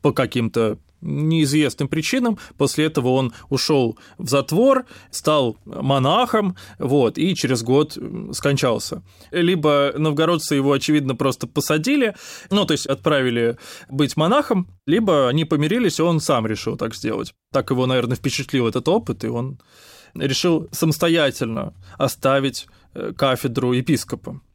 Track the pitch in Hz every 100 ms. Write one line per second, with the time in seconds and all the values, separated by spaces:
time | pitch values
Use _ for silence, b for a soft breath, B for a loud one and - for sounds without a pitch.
0 | 151 131 123 127 113 117 113 107 _ _
1 | 165 143 156 165 143 151 143 - 139 160
2 | 156 262 240 214 B - 143 - 156 156
3 | 127 131 127 B B 135 - 147 120 -
4 | B B 120 139 - 160 254 262 247 B
5 | B - - 151 123 107 - - 135 139
6 | 131 196 247 220 196 180 B B 127 143
7 | 117 - 175 185 123 127 113 135 156 -
8 | 113 101 - 135 143 139 131 110 - -
9 | - b b 170 170 185 151 143 143 135
10 | 156 147 160 170 - 143 139 139 - 151
11 | 131 123 135 123 127 - - 156 202 285
12 | 226 190 B B B 196 196 151 - 139
13 | 165 147 127 120 117 120 B B B 135
14 | 143 - 160 269 294 196 180 - - 190
15 | 214 151 127 143 160 151 151 226 220 -
16 | 165 160 - 131 110 107 - - 113 -
17 | 110 107 - _ _ 139 131 127 127 127
18 | 120 127 143 - 139 135 117 123 117 202
19 | 226 101 113 120 131 135 B B B B
20 | B - 139 135 180 160 165 - 165 151
21 | 170 165 143 - 117 113 - - B B
22 | - - 135 135 135 117 - b b -
23 | 107 - 139 127 135 113 123 123 123 139
24 | - - - 131 _